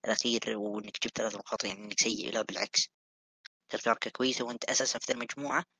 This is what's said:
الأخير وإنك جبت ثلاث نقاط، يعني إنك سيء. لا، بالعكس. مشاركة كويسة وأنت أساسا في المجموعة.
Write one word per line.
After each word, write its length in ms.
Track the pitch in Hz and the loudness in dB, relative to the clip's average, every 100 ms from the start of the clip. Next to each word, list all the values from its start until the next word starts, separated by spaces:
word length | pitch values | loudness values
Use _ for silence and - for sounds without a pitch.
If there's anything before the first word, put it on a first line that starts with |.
الأخير 360 | - 107 120 117 - 110 | 0 2 4 2 2 0
وإنك 460 | 104 104 104 - | 0 -2 -6 -4
جبت 120 | 117 - | -4 0
ثلاث 160 | 110 101 | -2 -2
نقاط، 280 | - 110 | -4 -2
يعني 160 | 101 98 | -2 -4
إنك 200 | 107 - | -2 2
سيء. 320 | 113 110 - | 2 2 0
لا، 100 | 117 | -2
بالعكس. 460 | 107 95 104 - - _ _ _ _ _ - _ _ | -2 -2 0 2 0 _ _ _ _ _ -20 _ _
مشاركة 360 | 117 120 113 113 | -2 2 2 0
كويسة 340 | - 131 123 | 0 2 2
وأنت 200 | 120 120 | -2 -4
أساسا 340 | - - 131 113 | 0 2 2 0
في 140 | - | 0
المجموعة. 520 | 120 120 - 143 139 175 _ | -2 -2 -6 0 0 -2 _